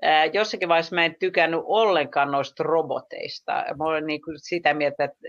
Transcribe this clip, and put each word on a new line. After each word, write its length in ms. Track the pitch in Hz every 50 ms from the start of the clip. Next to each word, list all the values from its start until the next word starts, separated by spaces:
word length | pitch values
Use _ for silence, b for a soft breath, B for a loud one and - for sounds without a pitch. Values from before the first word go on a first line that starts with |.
| -
ää, 220 | 156 156 156 156
jossakin 440 | 160 156 196 214 214 - 196 185 170
vaiheessa 260 | 165 165 165 165 180
mä 100 | 175 165
en 120 | 165 165 -
tykännyt 400 | - 185 180 185 165 165 165 165 -
ollenkaan 680 | - 185 214 226 214 185 160 143 131 - 147 139 143
noista 320 | 143 139 139 - - - 160
roboteista. 880 | 151 160 165 156 139 131 127 - - - - - - - - - - -
Mä 320 | 147 - - - 139 156
olen 220 | 160 160 156 151
niinku 240 | 156 151 151 151 - 156
sitä 380 | 143 - - 175 175 175 151 147
mieltä, 300 | 151 147 143 139 - 143
että, 140 | 139 - _ -